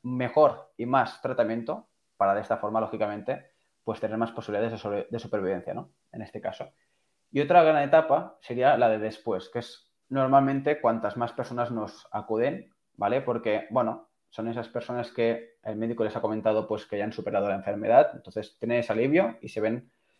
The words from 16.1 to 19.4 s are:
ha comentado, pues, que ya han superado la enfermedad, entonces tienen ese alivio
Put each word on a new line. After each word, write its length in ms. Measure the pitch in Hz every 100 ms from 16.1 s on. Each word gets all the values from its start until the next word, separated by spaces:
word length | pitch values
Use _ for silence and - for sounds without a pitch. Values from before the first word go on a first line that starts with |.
| 113
ha 40 |
comentado, 460 | 107 110 110 107 107
pues, 200 | 104 -
que 120 | 104
ya 60 |
han 80 | 104
superado 360 | 110 95 101 101
la 60 |
enfermedad, 560 | 98 101 104 107 123 151
entonces 420 | - - 107 101 -
tienen 200 | 113 120
ese 140 | 117
alivio 460 | 110 131 160 220 -